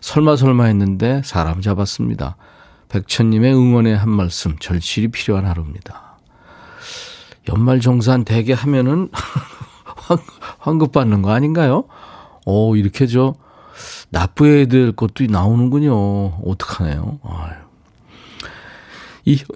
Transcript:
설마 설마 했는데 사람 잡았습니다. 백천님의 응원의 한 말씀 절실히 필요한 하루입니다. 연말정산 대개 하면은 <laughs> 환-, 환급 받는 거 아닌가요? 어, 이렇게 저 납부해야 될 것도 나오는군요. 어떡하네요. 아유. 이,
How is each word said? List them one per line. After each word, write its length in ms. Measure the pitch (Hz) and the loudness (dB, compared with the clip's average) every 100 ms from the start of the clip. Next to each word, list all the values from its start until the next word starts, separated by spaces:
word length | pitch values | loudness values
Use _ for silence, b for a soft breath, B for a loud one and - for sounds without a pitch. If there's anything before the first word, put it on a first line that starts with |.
설마 340 | - 151 156 143 | -4 2 2 4
설마 300 | 135 123 117 | 4 4 4
했는데 560 | 101 98 98 117 139 135 | 2 0 0 -2 -2 -4
사람 360 | 92 80 87 | -4 -2 -2
잡았습니다. 760 | 101 98 98 - 117 110 67 - b b b b _ | -2 -2 -4 -4 -6 -4 -8 -10 b b b b _
백천님의 640 | 101 - - 113 110 123 131 | -8 -4 0 2 4 4 4
응원의 420 | 123 120 113 104 | 4 4 2 2
한 140 | 107 | 2
말씀 460 | 104 90 - - 78 | 0 -2 -4 -6 -6
절실히 480 | - 87 - - 110 | -4 -4 -4 -4 -4
필요한 380 | - - 98 95 | -4 -2 -2 -2
하루입니다. 680 | 85 78 87 - - - _ _ B B B B B B B B B B B - | -4 -6 -12 -18 -20 -20 _ _ B B B B B B B B B B B -4
연말정산 760 | 98 120 131 120 123 113 127 113 | 0 2 2 2 2 2 0 0
대개 280 | 113 113 | 0 0
하면은 560 | 123 143 135 127 160 190 | -2 0 0 0 0 -4
<laughs> 880 | - - - - - - - - - | -8 -8 -8 -10 -18 -20 -20 -20 -20
환-, 220 | - - - - B B | -2 -2 -2 -18 B B
환급 320 | - 160 147 | -2 0 2
받는 320 | 143 117 104 | 2 2 2
거 80 | 95 | 2
아닌가요? 540 | 117 147 165 143 151 269 B B B B B - | 2 0 2 2 0 -2 B B B B B -2
어, 300 | 101 110 107 | 2 2 2
이렇게 320 | 98 - 131 | 0 0 0
저 260 | 123 135 - B B B B B B B | 2 0 -2 B B B B B B B
납부해야 560 | 82 92 - 147 147 131 | -4 -4 2 4 6 4
될 240 | 131 120 | 4 2
것도 340 | 104 113 - 123 | 0 -4 -2 0
나오는군요. 640 | 98 98 117 123 143 147 110 101 101 98 87 92 | 2 2 2 2 2 2 2 0 -2 -4 -4 -6
어떡하네요. 760 | 95 - - 82 73 - 147 | -6 -8 -4 -4 -2 -6 -8
아유. 300 | - 85 82 80 - _ _ _ B B B B B B B B B B B B | -12 -10 -10 -12 -20 _ _ _ B B B B B B B B B B B B
이, 160 | - 143 - | -2 -2 -2